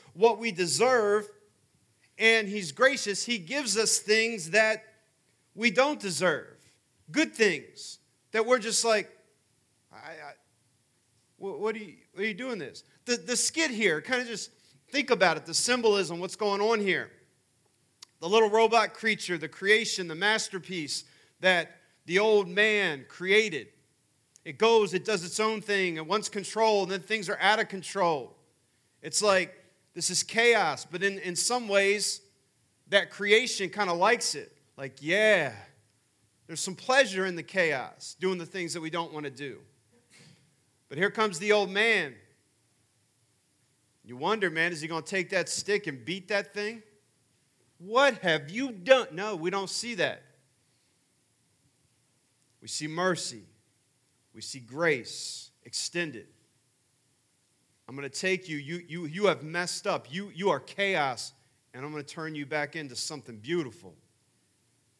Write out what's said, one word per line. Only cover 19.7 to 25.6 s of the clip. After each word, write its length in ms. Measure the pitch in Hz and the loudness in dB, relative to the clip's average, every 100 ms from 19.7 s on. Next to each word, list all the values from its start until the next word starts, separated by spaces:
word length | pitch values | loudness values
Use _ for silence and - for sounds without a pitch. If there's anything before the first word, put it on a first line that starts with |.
| 220 226 - 180 | 4 2 -4 -6
the 60 | 160 | -2
masterpiece 880 | 202 220 214 190 - 180 147 - - _ _ _ | 0 0 -2 -8 -8 -8 -6 -8 -10 _ _ _
that 380 | 185 180 160 - _ _ - | 2 4 0 -8 _ _ -2
the 120 | 180 | 2
old 300 | 214 208 185 | 4 4 4
man 560 | 185 214 208 185 143 123 | 2 4 4 0 -2 -10
created. 600 | - 185 202 214 151 101 _ _ _ _ _ _ _ | -8 2 4 2 -2 -10 _ _ _ _ _ _ _
It 140 | - 135 | -12 2
goes, 360 | 220 226 202 | 4 6 4
it 120 | 180 220 | 0 -2
does 180 | 208 | -4
its 160 | 170 - | -2 -2
own 220 | 220 220 | -2 -2